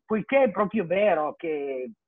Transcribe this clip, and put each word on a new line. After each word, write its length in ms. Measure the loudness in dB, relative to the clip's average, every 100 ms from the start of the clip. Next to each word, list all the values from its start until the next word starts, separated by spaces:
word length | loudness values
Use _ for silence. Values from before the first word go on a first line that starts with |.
| -4
poiché 380 | -4 2 2
è 80 | 2
proprio 340 | 2 -2 -2 -2
vero 480 | 2 2 2 -2
che 580 | -4 -6 -6 -4 -6 -8 -14